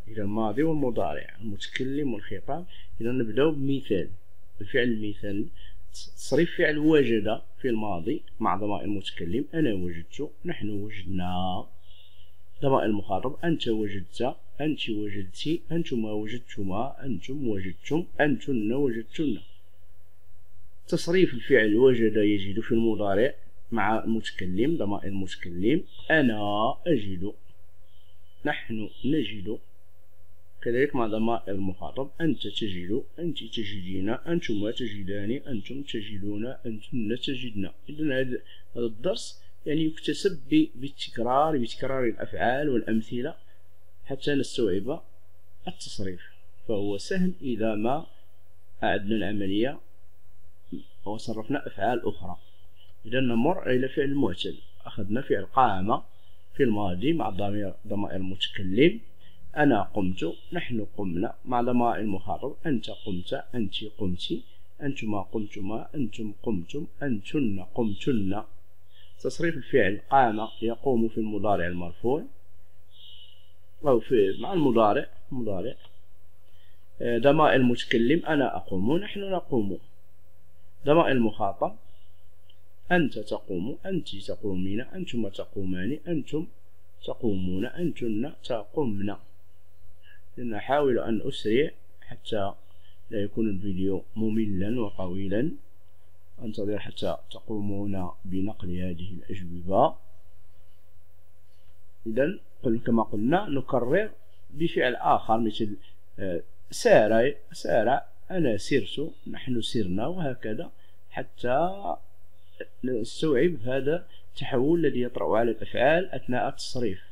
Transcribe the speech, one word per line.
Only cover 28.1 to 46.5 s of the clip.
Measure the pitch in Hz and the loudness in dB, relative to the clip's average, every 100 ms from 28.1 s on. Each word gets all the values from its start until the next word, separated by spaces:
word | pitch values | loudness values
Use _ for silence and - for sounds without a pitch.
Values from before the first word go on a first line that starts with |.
| - - - 147 | -10 -10 -6 -4
نحن | 147 - 110 107 - 123 | -4 -4 -4 -4 -2 0
نجد، | 156 107 104 90 117 - - - - - - - - - - | 2 0 -2 -4 -4 -6 -10 -10 -10 -10 -10 -8 -8 -10 -6
كذلك | 120 120 143 135 | 0 2 2 2
مع | 113 | 0
ضمائر | 107 113 117 - 98 | 2 2 0 0 0
المخاطب، | 98 90 76 - 139 - | 0 -2 -4 -4 -6 0
أنت | 165 123 104 | 0 0 -2
تجد، | - 110 90 87 120 - - | -2 -2 -2 -2 -2 -4 -6
أنت | 170 135 | -4 -4
تجدين، | 113 123 104 101 90 95 95 | -6 -4 -2 -2 -2 0 0
أنتما | 117 - 170 - 104 104 | -2 0 0 0 0 0
تجدان، | 123 120 101 92 101 101 | -2 -2 -2 -2 -2 -2
أنتم | 135 - 117 98 131 | -2 -2 -2 -2 -6
تجدون، | 143 117 104 101 101 104 120 | -6 -4 -2 -2 0 -2 -4
أنتن | - 120 107 - 127 104 123 | -4 -4 -4 -2 0 0 0
تجدن. | - 131 127 101 92 - - | -2 -4 -2 -2 -2 -4 -8
إذن | 151 156 | -2 0
هذا، | 131 131 123 - - - 123 | 2 2 -2 -6 -10 -6 -2
هذا | 120 | -2
الدرس | 110 170 233 - - - - - | 0 0 0 -4 -8 -10 -6 0
يعني | 151 156 | 2 2
يكتسب | 160 - 147 196 165 - | 0 -2 0 0 0 4
ب-، | 156 156 120 | 4 4 0
بالتكرار، | 135 - - - 117 131 156 151 | -6 -6 -6 0 2 4 4 2
بتكرار | 113 - 131 135 123 | 0 0 0 2 2
الأفعال | 101 113 85 107 131 151 | 0 -2 0 2 2 2
والأمثلة | 120 - 113 113 123 135 - - - - - - - - | 2 2 0 0 -2 -4 -6 -10 -10 -10 -10 -10 -8 -4
حتى | 135 - 139 | -2 0 2
نستوعب | 123 - 110 95 110 165 - - - - - - - | 0 0 2 2 0 -4 -8 -12 -12 -12 -10 -8 -6
التصريف، | - - - 95 90 - - - | -6 -4 -2 -2 -4 -8 -10 -10